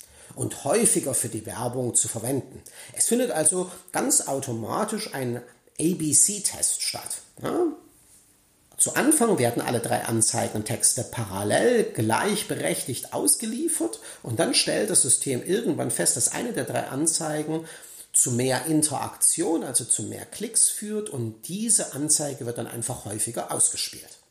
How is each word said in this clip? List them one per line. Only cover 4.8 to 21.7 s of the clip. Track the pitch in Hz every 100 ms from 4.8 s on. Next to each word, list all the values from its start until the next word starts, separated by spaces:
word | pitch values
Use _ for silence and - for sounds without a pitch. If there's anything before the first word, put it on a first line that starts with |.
| 214 214 -
ein | 143 123 120 - - _ -
A-B-C-Test | 156 160 156 - - 208 - - - -
statt. | - - - - - -
Ja? | - 320 339 - - _ _ - _ _ _ _ _ -
Zu | -
Anfang | - 247 - 233 156
werden | 120 -
alle | 127 120
drei | 123 117 110
Anzeigentexte | 113 107 110 107 110 - 113 - -
parallel | - - 104 95 104 135 226 240 -
gleichberechtigt | - 110 113 175 202 - 139 160 165 - - -
ausgeliefert | - - - 220 240 330 - 330 - - -
und | - 110
dann | 202
stellt | - - - 208
das | 170
System | - - 139 123
irgendwann | - 202 220 139 127
fest, | - 156 131
dass | -
eine | 160 240
der | 160 120
drei | 123 -
Anzeigen | 135 165 - 160 151 151 160 160 - - - -
zu | - 135
mehr | 120 131 127 160
Interaktion, | 156 151 - - - - - 180 330
also | 170 127 120
zu | -
mehr | 104 101 -
Klicks | - 226 - -
führt | - 208 214 214
und | 135 113 107 -
diese | 190 226